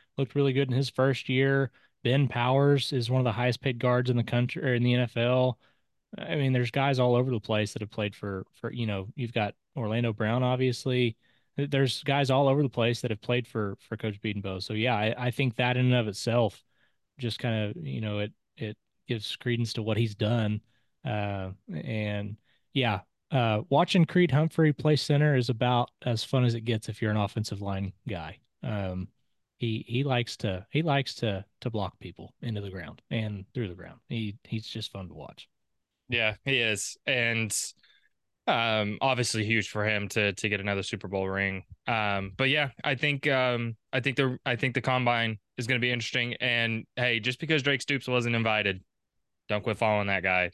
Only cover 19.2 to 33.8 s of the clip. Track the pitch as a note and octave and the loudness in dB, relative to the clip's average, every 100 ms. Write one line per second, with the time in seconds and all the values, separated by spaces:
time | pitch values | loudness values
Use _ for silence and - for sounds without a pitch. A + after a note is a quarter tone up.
19.2 | - - B2 A#2+ A2+ - A2 G#2+ A#2 G#2 | -6 -6 -2 -2 -2 -2 -2 0 0 0
20.2 | G#2+ A#2+ G#2+ G#2+ - _ _ _ C3 G#2+ | 0 2 0 -2 -8 _ _ _ -6 -4
21.2 | G2+ G2 F#2+ F#2+ - D#3 - A2 G#2 G#2 | -4 -6 -8 -12 -12 -10 -6 -4 -4 -4
22.2 | G2+ G#2 _ _ _ C3+ A#2+ F#2+ - _ | -6 -12 _ _ _ 0 0 0 -4 _
23.2 | _ C#3 A#2 G#2+ - C#3 F3 F#3 D#3+ F#3 | _ 0 2 0 2 2 4 4 4 4
24.2 | F3 C3+ D#3+ - D#3 C#3+ D3+ D3+ - D3 | 4 4 2 4 4 4 2 2 2 2
25.2 | D3+ C3+ A#2 A2+ B2 B2 B2 _ B2+ A2 | 4 4 2 0 2 2 0 _ -4 -2
26.2 | - C3+ B2 A#2 A2+ A2 - G#2+ A2 G#2+ | 0 2 4 2 0 -2 -4 -4 0 0
27.2 | G2+ - G#2+ G2 G2+ F#2+ F#2+ - - F#2 | 0 -2 -4 -6 -4 -4 -4 -8 -8 -8
28.2 | D#2+ - _ _ C3 G#2 F#2+ F#2 F#2 _ | -8 -14 _ _ -6 -4 -4 -4 -8 _
29.2 | _ _ _ _ A#2+ A2 - A#2 C#3 B2 | _ _ _ _ -4 -4 -2 -2 0 0
30.2 | A#2 - A2 F#2 - D3+ E3 C#3 C3 - | -2 -4 -4 -4 -4 -2 2 0 0 -4
31.2 | A2+ F#2+ - _ B2 A2+ F#2+ - F2+ - | -2 -2 -8 _ -6 -4 -4 -8 -16 -14
32.2 | - _ B2 G#2+ G2+ F#2 E2 - - A#2 | -18 _ -8 -6 -8 -10 -12 -16 -6 -4
33.2 | G#2+ G2+ G2 B2+ G#2 E2+ | -4 -6 -8 -6 -6 -8